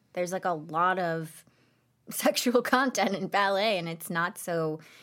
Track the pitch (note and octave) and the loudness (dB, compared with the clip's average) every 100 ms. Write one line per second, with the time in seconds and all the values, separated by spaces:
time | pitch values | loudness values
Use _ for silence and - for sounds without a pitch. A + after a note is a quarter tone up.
0 | _ - F3+ F#3 F#3 E3 D#3+ D#3+ F3+ F#3 | _ -6 -4 -2 -2 -4 -4 0 2 2
1 | F3 E3 D#3+ - - _ _ _ _ _ | 0 -2 -6 -12 -20 _ _ _ _ _
2 | - - C#4+ D4 B3+ A#3+ A#3+ B3+ C4+ A3+ | -14 -2 0 2 2 2 4 2 2 2
3 | G3 F#3+ F#3+ G3 G3 G3 A3 F#3+ E3+ E3 | 0 0 -2 2 2 2 2 0 -2 -8
4 | - E3+ F3 - - E3+ D#3+ D#3 - - | -6 -2 -2 -4 -4 -2 -2 -4 -10 -20